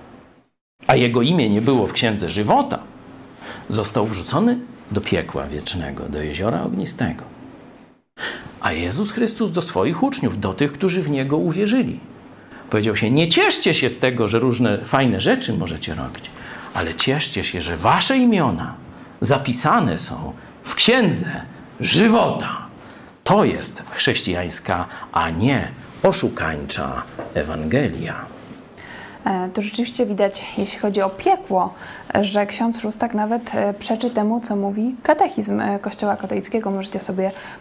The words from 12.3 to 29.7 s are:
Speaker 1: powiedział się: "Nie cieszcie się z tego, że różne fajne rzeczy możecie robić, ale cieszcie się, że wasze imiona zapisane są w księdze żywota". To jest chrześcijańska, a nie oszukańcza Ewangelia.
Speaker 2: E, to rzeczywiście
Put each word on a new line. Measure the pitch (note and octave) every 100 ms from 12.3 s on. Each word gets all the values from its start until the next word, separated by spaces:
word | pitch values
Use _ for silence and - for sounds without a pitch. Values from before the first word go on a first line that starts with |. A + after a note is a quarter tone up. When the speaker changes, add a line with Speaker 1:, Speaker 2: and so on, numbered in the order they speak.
| - - - -
Speaker 1:
powiedział | G#2+ A2 G2+
się: | A2+
"Nie | C#3+ E3+
cieszcie | F4 G#4 - -
się | - B2
z | -
tego, | B2+ A#2+ G#2
że | A2+
różne | B2+ A#2 A2+ G2+
fajne | - C3+ B2+ F#2+
rzeczy | F#3+ C4 - -
możecie | E2+ D#2+ -
robić, | D#2 B1+ - - - - - -
ale | F2+ E2
cieszcie | E2 C3 D3+ - G2
się, | D#2+ F2+
że | D#2+ D#2+
wasze | G#2 F3+ - C4
imiona | A#3+ G3 C3 E2+ E2 - - - - -
zapisane | - C3+ B2+ A#2+ D3+ A3+ A#2+ D#2
są | - A2+ - - - -
w | -
księdze | - - B3+ F#3+ - - - - - - -
żywota". | G2+ E3 A3 A3+ D3 - - - - - - - - -
To | - G3+
jest | C3+ D#2+ - - -
chrześcijańska, | - C3+ - F#2+ F2 F2 - - F2+ F2 - -
a | E2 E2
nie | D#2+ B2 B2 D#2+ - - -
oszukańcza | F#3+ F3+ B2 - D#2+ D2+ C#2 - C2+ B1+ - - -
Ewangelia. | - D2+ D#2+ D#2 C3+ A#2+ E2 E2 - - - - - - - - - - -
Speaker 2:
E, | - F#3 F#3
to | G3
rzeczywiście | G#3